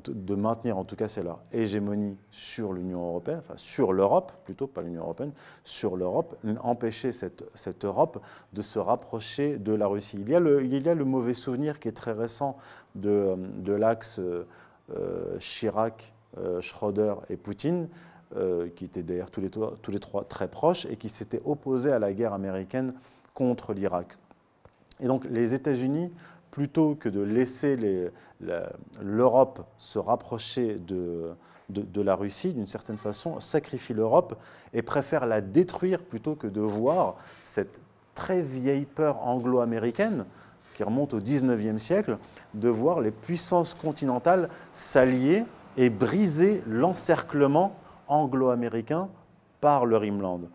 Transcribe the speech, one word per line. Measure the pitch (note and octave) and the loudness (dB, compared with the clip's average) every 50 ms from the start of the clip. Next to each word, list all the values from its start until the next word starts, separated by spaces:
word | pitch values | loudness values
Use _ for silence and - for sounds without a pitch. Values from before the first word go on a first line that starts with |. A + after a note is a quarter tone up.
| - - | -10 -10
de | - G#2 F#2 F#2+ G2+ | -8 -8 -4 -2 -2
maintenir, | G2+ G#2 A2 A#2 A2+ - A#2+ G2+ F#2+ | 0 2 0 0 0 -2 -2 -2 -2
en | F#2 | -4
tout | - G2+ | -6 -6
cas, | - A2 G2+ | -4 -4 -4
c'est | - G#2+ | -4 -6
leur | F2 E2+ E2 - - - | -6 -6 -8 -10 -12 -6
hégémonie | - A#2 A2+ G2+ G2+ G#2 G2+ G#2 G#2 G#2 G#2 G2+ F#2+ - _ _ | -2 -2 0 0 0 0 -2 -2 -2 -2 -2 -4 -6 -8 _ _
sur | - - - - - A#2 A2 G2 F#2+ | -18 -14 -14 -10 -8 -6 -6 -4 -4
l'Union | F2+ F2+ F#2 F2+ F2 F2 | -4 -6 -6 -6 -4 -4
européenne, | F2 E2+ F2 F2 - - - | -4 -4 -4 -4 -6 -6 -8
enfin | - - - | -8 -12 -16
sur | - - - - - B2 F#2+ F#2+ | -14 -12 -8 0 2 4 4 6
l'Europe, | F#2+ G2 G2 D3 F#3 F#3 - - - - | 6 6 6 6 4 2 0 -6 -18 -16
plutôt | - F2+ - - | -14 -10 -8 -8
pas | - - - | -8 -6 -8
l'Union | - - E2+ E2 E2 | -8 -8 -8 -6 -6
européenne, | E2 E2 - C3+ D3 D3 - - - - - _ | -6 -6 -6 -8 -10 -10 -12 -18 -20 -20 -20 _
sur | - - - - G2+ F#2 | -14 -8 -4 -4 -2 -2
l'Europe, | F2+ F2+ F2+ G2+ D#3 E3 - - - - G#2+ G#2+ G#2+ - | -2 -2 0 0 -2 -2 -4 -8 -8 -6 -4 -4 -2 -2
empêcher | A#2+ A#2+ A#2 A#2 A2+ A2 - - B2+ | -2 -2 -2 -2 -4 -4 -4 -6 -6
cette, | A2+ - G2+ F2 - - - - - | -6 -6 -8 -10 -10 -12 -16 -18 -18
cette | - - G2 - - - | -14 -12 -12 -8 -6 -4
Europe | G2+ F#2 A#2+ E3 E3 - - - - - - - _ | -2 2 2 2 2 0 -6 -16 -18 -20 -20 -20 _
de | - G2+ G2+ | -10 -10 -10
se | - - A2 | -6 -4 -2
rapprocher | F2 F#2+ A#2+ - - - - A2 G#2+ - - - C#3+ D3 C#3+ G#2 | 0 0 0 0 -2 -6 -10 -8 -8 -6 -4 -2 -2 -2 -2 -2
de | G2 G#2+ G#2+ | -2 0 2
la | G#2 G#2 | 2 2
Russie. | G2 G2+ G#2 G2+ - - G2 | 2 0 -2 -4 -8 -10 -8
Il | G2+ A2+ | -2 2
y | D#3 | 4
a | F3 | 4
le, | F3 D3+ C#3+ C#3 B2+ | 6 6 6 4 4
il | B2+ C3+ C#3 | 2 0 0
y | C3 E3 | 2 2
a | E3+ | 0
le | D#3 C#3 | 2 2
mauvais | C3 C3 C3 A#2 B2 B2 | 0 0 0 0 0 -2
souvenir | B2 - C3+ B2 B2 D3 D3+ D3 D3 | -2 -4 -4 -4 -2 -2 -2 -4 -4
qui | - A2+ | -6 -6
est | A2 | -6
très | - - A#2+ A2 | -6 -6 -6 -4
récent | G#2+ A#2 A2+ - - C#3+ C#3 B2+ - - - - - - _ - | -4 -4 -4 -4 -4 -6 -6 -6 -8 -14 -20 -20 -20 -20 _ -10
de, | G2 F#2+ G#2 G#2 G2+ G2 F#2+ F#2 F#2 F#2 G2 G2+ G2+ | -4 0 2 4 4 4 2 0 -2 -4 -8 -10 -6
de | F#2 G2+ G2+ | -4 -2 0
l'axe, | G#2 A2 A2+ A#2 A2+ - - - G#2 | 2 4 2 2 0 -2 -8 -8 -6
euh, | F#2 F2+ F2 F2 F2 - - - - - _ _ _ - - F#2 F#2 F2+ F2+ F2 F2 F2 F#2 F#2+ | -6 -4 -4 -6 -8 -10 -16 -20 -20 -20 _ _ _ -12 -8 -6 -6 -4 -4 -6 -6 -6 -8 -8
Chirac, | - - - - A2+ G#2+ G2 G#2+ A2+ A2+ A2+ - - - - _ _ _ - F2+ | -8 -8 -6 -4 -4 -2 0 0 0 0 -2 -8 -16 -20 -20 _ _ _ -12 -8
euh, | F#2 F#2 F2+ F2+ | -6 -4 -4 -4
Schröder | F2+ - - - A2 G#2 G2 G#2 G#2+ G#2 G2+ F#2+ - - | -6 -8 -8 -4 -4 -2 0 2 0 0 0 -4 -6 -10
et | - - | -10 -10
Poutine, | - G#2 G#2 G#2 - D3 F3 F3 E3 E3+ - - - - - - - - - | -8 -10 -8 -6 -2 -2 -2 -2 -4 -6 -10 -16 -20 -20 -20 -20 -20 -10 -6
euh, | G2 F#2+ F#2 F2+ F2 F2 F2 | -4 -2 0 0 -2 -2 -4
qui | - - F#2 | -8 -10 -14
étaient | F2 - F#2 E2+ | -10 -8 -8 -6
d'ailleurs | E2 F2 F2+ F#2 - | -4 -4 -6 -6 -6
tous | - G#2+ | -6 -6
les | F#2+ F#2 | -6 -4
to-, | - G#2+ G#2+ - - - - | -4 -4 -4 -6 -6 -8 -8
tous | - | -6
les | G2 G2+ | -6 -6
trois | - - - G2 - | -6 -6 -6 -6 -6
très | - - - G2 F2 | -6 -6 -6 -6 -6
proches | - - D3+ E3 F3+ - - C#3 | -4 0 2 2 2 0 -2 -8
et | A#2 | -8
qui | - - A2 | -8 -10 -10
s'étaient | - - G#2+ - - - - | -10 -10 -8 -8 -8 -4 -2
opposés | D3 D3 D3 - C#3 C3 B2 B2 D3 | -4 -4 -4 -2 -2 -2 0 2 2
à | C3+ A2+ | 2 2
la | G#2 G2+ | 2 0
guerre | G2 G2+ A#2 A2 G2+ | 0 -2 -2 -2 -2
américaine | G2 G2 G2 F#2+ F#2+ F#2+ F#2+ - C3 C3 B2+ B2+ - - - - _ _ _ - | -4 -4 -4 -6 -6 -6 -6 -4 -4 -4 -4 -6 -10 -16 -20 -20 _ _ _ -6
contre | - C3 B2 A#2+ - - - | -2 0 0 0 -2 -4 -6
l'Irak. | G#2 G2 G2 G2 F#2 F2 F2 - - - _ - _ _ _ _ _ _ _ _ _ _ _ _ - - | -4 -2 -2 0 0 -2 -4 -6 -12 -20 _ -20 _ _ _ _ _ _ _ _ _ _ _ _ -12 -4
Et | C3 B2 | -2 0
donc | C3 C3 C3 | 0 0 -2
les | C#3+ B2 A2+ A#2+ A2+ B2+ | -2 0 0 0 0 0
États-Unis, | C3+ - D3+ C3+ A#2+ B2+ C3 C#3+ D#3+ F3+ F3 F3 - - - - - _ _ | -2 0 -2 -2 0 0 0 -2 -2 -4 -6 -8 -14 -20 -20 -20 -20 _ _
plutôt | - C#3+ C#3+ C#3 - E3 D#3 D3+ D3 | -8 -6 -6 -2 2 2 2 2 2
que | D3 - A2+ | 0 -2 -2
de | F#2 G2+ | -2 0
laisser | G2+ G2+ A2 B2 B2+ B2+ - - - C#3+ C#3 | 0 2 2 2 2 2 0 0 0 0 2
les, | B2 A2 G2+ F#2+ F#2 F2+ F2 - - - - - - | 2 2 2 2 0 -2 -4 -6 -10 -18 -20 -20 -12
la, | - - F2 E2+ - - - - - - - - | -8 -6 -6 -4 -6 -8 -10 -14 -18 -20 -16 -10
l'Europe | G#2 G2 G#2 A2+ B2 B2+ A2+ C3 C3 - - - - - - - | -6 -2 2 4 4 6 8 8 6 6 2 -4 -16 -16 -18 -18
se | - - - G#2+ | -14 -8 -6 -4
rapprocher | F2 G2+ A#2+ A#2 - - A#2+ G#2+ - - - B2+ A#2+ A2 G#2 | 0 0 0 0 -2 -4 -8 -6 -6 -4 -2 -2 -2 -2 -2
de, | F#2+ F2 F2 F#2+ F2+ F2+ F2 E2+ E2+ E2 E2+ E2+ - - - - - _ - | -4 -6 -6 -6 -4 -4 -4 -6 -6 -6 -8 -10 -12 -18 -20 -20 -20 _ -8
de, | F#2+ G2+ | -6 -6
de | - F#2+ F2+ G#2 | -6 -4 -4 0
la | G2+ G2 F#2+ | 2 2 2
Russie, | F#2 G2+ G2+ - - - F#3 E3 | 2 0 -4 -4 -4 -4 -4 -2
d'une | A#2+ G2+ - | -4 -6 -6
certaine | - G#2+ - - G#2+ G#2 | -8 -10 -10 -10 -10 -6
façon, | - G#2 G#2 - - E3 D#3 - | -6 -6 -6 -6 -6 -8 -8 -6
sacrifient | - - - - - - - B2 - - A#2+ | -4 -2 0 -2 -2 -2 -6 -8 -8 -4 -2
l'Europe | G#2+ A2 - C3 F3 - - A#2 - - - - - - - - | 0 2 6 6 6 4 4 -2 -14 -16 -20 -20 -20 -16 -6 -4
et | A#2 | -4
préfèrent | A2+ - - C#3+ C#3+ - D#3+ D3 B2+ | -2 0 0 -2 0 0 0 0 2
la | A#2 A2 G#2+ | 2 0 0
détruire | G2 F#2+ G2 D#3+ F#3 F3+ - - F3 F#3 F#3 E3+ | 0 2 4 4 4 4 2 -2 -2 0 0 -2
plutôt | F3 - - - - D#3 D3+ | -4 -6 -10 -6 -6 -6 -6
que | D3+ - G#2+ | -4 -6 -4
de | F#2+ G#2 | -2 0
voir | G#2+ G#2+ G2+ G#2+ A#2 C#3 E3 F#3 C#3 F#2 F2 - - - - - - | 0 0 0 2 2 2 4 4 2 0 -2 -6 -12 -20 -20 -20 -16
cette | - - G#2+ F#2+ - - - - - _ _ _ _ _ | -6 -4 -2 -2 -4 -6 -14 -20 -20 _ _ _ _ _
très | - - - F#3+ F3+ | -8 -4 -2 0 0
vieille | D#3+ C3+ C3 C3 B2+ C#3 C#3 C#3 C#3+ | 0 -2 -4 -2 0 2 2 0 0
peur | C#3 - - D#3 D3 C3+ - - B2 | -4 -2 0 2 2 2 0 0 -2
anglo-américaine | B2 B2+ A#2+ B2+ B2+ B2 A#2+ A#2 A#2 A2+ A2 A#2+ A#2 - G#3 A3+ G3 C3 F#2 - - - - - - - - - - | 0 0 2 2 4 4 4 2 2 0 0 0 0 0 0 0 0 -2 -4 -6 -12 -20 -20 -20 -20 -20 -20 -14 -8
qui | - G2+ | -6 -2
remonte | G2+ A#2 C#3 D3 - A#2+ | 0 0 0 0 0 -2
au | G#2+ | -2
dix-neuvième | G2 A#2 D3 C#3 C3 B2+ A#2+ G#2+ G#2 A2 G#2+ A2 | 0 0 2 2 4 4 2 2 0 0 -2 -2
siècle, | - - F3 G#3 G#3 - A2 G2+ - - - - - - - | 0 2 2 2 2 0 -2 -4 -6 -12 -20 -20 -18 -12 -4
de | G#2+ G#2+ B2 | 0 2 4
voir | A2+ G#2+ B2 D#3+ F3+ C3 | 4 4 4 2 2 2
les | A#2 G#2+ | 2 0
puissances | G#2+ - - - F3 E3+ - - F3+ F3 E3 E3+ - | -2 -4 -6 -6 -4 -4 0 2 4 4 2 2 -2
continentales | - - D#3 D3 - C#3+ C3 B2 B2 - E3+ F#3 F#3 E3+ - - - - - | -6 -6 -6 -4 -2 0 0 0 2 4 6 6 6 4 0 -4 -10 -18 -14
s'allier | - - - - - C#3 B2+ C3 B2+ B2+ C3 C#3+ F3+ A3 A#3 - - - - - - C3 | -8 -6 -2 4 6 8 8 8 6 4 4 4 4 4 2 0 -6 -14 -20 -6 2 4
et | B2+ B2 | 4 4
briser | G#2+ F#2+ A#2+ - D#3+ G3 G#3+ E3+ D3 D#3 F3+ G3+ G#3+ - - A2+ | 4 4 2 2 4 4 4 4 6 6 6 6 4 2 0 -2
l'encerclement | A2 A#2+ D3 F#3 F3+ - - - D#3+ - - - - C#3+ C#3+ C#3 C#3+ D#3+ F#3+ G3 - - - - - - - - | 2 2 2 2 2 2 2 2 2 2 2 0 2 4 6 6 6 6 4 4 0 -6 -16 -20 -20 -16 -4 0
anglo-américain | D3 D3+ D3+ B2+ C3+ C3 C3 B2+ B2 A#2+ A#2+ A#2 A2 A#2 A2 - D3+ E3+ F#3+ F#3+ - - - _ _ _ _ _ _ _ | 2 2 2 2 2 4 4 4 4 4 2 0 -2 -2 -2 0 -2 -2 -2 -4 -8 -14 -20 _ _ _ _ _ _ _
par | - D3 C#3+ C3 B2 | 4 6 6 6 6
le | A#2 A2 G#2+ | 6 4 4
Rhineland. | G#2+ G#2 G2+ G2+ G2 F#2 F2+ F2 F2 E2 - | 4 2 0 -2 -2 -2 -4 -4 -6 -10 -14